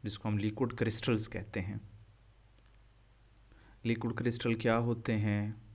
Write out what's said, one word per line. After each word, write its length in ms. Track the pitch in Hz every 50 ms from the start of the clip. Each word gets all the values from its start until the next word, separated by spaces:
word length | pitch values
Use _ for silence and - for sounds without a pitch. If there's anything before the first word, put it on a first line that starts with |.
| -
जिसको 260 | 104 101 - - 110
हम 80 | 104
लिक्विड 360 | 104 101 107 107 - 135 117 -
क्रिस्टल्स 540 | - 120 113 - - - - 117 104 107
कहते 320 | - - 92 95 - - 107
हैं। 220 | 92 101 104 110 - - - - - - - - - - - - - - - - - - - - - - - - - - - - - - - - - - - - - - - - -
लिक्विड 280 | 113 117 113 113 117 117
क्रिस्टल 420 | 113 120 120 117 117 - 120 113
क्या 200 | 110 113 120 113
होते 380 | 117 117 120 120 117 113 - 113
हैं 480 | 107 107 107 104 104 104 104 107 - - -